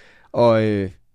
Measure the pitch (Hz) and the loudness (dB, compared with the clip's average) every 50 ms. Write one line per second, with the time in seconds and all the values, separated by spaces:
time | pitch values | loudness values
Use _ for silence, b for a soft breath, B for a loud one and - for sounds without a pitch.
0 | b b b b b b - - 120 117 113 110 110 107 107 101 98 92 - _ | b b b b b b -4 0 2 2 2 2 0 0 -2 -4 -4 -6 -10 _
1 | _ _ _ | _ _ _